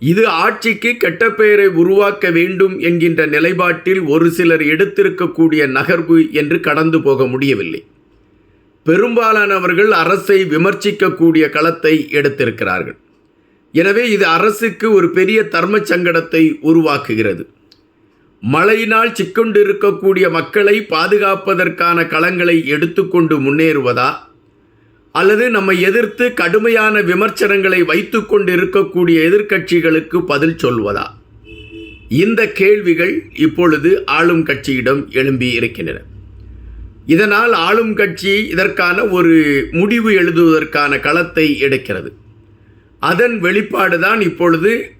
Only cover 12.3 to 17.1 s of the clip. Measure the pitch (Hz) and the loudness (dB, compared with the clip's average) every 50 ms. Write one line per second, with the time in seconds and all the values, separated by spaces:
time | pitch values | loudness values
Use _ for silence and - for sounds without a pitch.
12.3 | 120 - 127 117 107 110 110 98 90 92 80 60 - _ _ _ _ _ _ _ | 0 -2 -4 -4 -4 -4 -4 -4 -4 -4 -6 -8 -12 _ _ _ _ _ _ _
13.3 | _ _ _ _ _ _ _ _ - 156 175 196 202 220 247 240 214 202 190 165 | _ _ _ _ _ _ _ _ -2 0 0 2 2 0 0 0 0 0 2 2
14.3 | 165 170 190 220 208 - 233 226 185 - 214 220 214 190 170 170 - 180 185 185 | 2 2 2 0 0 0 -2 -4 -4 -2 0 2 2 4 2 2 2 0 0 2
15.3 | 220 220 208 208 - 170 170 185 208 214 - - - 175 180 175 165 165 165 - | 2 0 0 -2 -2 -2 -2 0 0 0 0 0 -2 0 0 0 0 0 -2 -2
16.3 | - 160 160 156 147 151 - 156 160 165 160 156 143 139 139 - | 0 2 2 2 0 0 0 2 2 4 2 2 0 -2 -4 -4